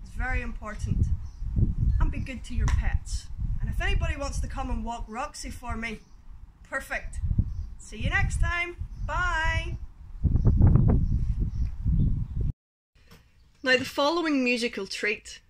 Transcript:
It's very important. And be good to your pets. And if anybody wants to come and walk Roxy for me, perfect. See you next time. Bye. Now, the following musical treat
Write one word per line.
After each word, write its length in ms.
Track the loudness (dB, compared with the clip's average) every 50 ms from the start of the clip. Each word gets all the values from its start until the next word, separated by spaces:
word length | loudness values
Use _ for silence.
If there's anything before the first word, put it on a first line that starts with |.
| -18
It's 120 | -12 -8
very 260 | -6 -4 -2 -2 -2
important. 640 | -2 -4 -8 -8 -10 -10 -8 -6 -2 0 2 2 2 2 2 -2 -2 -10 -8 -6 -6 -2 4 4 4 4 4 2 4 4 6 6
And 120 | 4 4
be 80 | 2 0
good 240 | -4 -6 -6 -10 -8
to 100 | -4 -2
your 120 | 2 2
pets. 600 | 4 4 4 2 2 0 0 -2 0 -4 -4 -4 -6 -8 -6 -2 -2 -2 -2
And 80 | -2 -2
if 100 | 0 0
anybody 360 | 2 2 2 2 2 0 -2
wants 220 | -2 -4 -4 -4 -4
to 80 | -4
come 220 | -4 -4 -4 -4 -2
and 140 | -4 -4 -4
walk 220 | -6 -6 -6 -8
Roxy 420 | -10 -8 -8 -8 -8 -8 -10 -12 -10
for 260 | -10 -10 -8 -8 -6
me, 240 | -6 -6 -8 -8 -10 -14 -20 -20 -20 -18 -18 -18 -18 -18 -20 -20 -20 -16
perfect. 560 | -10 -10 -10 -8 -6 -8 -6 -6 -6 -6 -4 0 2 2 2 2 0 -2 -8 -8 -10 -12
See 200 | -16 -16 -14 -10
you 120 | -4 -2 0
next 320 | 2 2 2 2 4 2
time. 360 | 2 2 2 -2 -2 -4 -6 -8 -10 -10 -8 -8 -6
Bye. 720 | -4 -2 0 0 0 0 2 2 2 0 0 -2 -4 -6 -8 -8 -12 -14 -18 -18 -16 -8 -2 0 2 2 4 4 6 6 8 8 8 8 8 6 6 6 4 4 2 2 0 0 0 0 0 0 -2 0 -2 -2 -2 -2 -2 0 0 2 4 4 2 2 0 -2 -4 -2 -2 -2 -2 -2 _ _ _ _ _ _ _ _ _ _ -20 -20 -20 _ _ _ _ _ _ _ _ 2
Now, 140 | 2 2
the 80 | 4 2
following 580 | -2 -2 2 2 2 2 2 0 0 0 2 2
musical 420 | 2 0 0 -2 -4 -4 -6 -8
treat 540 | -8 -8 -4 -4 -4 -4 -4 _ -18 -20 -20 _ _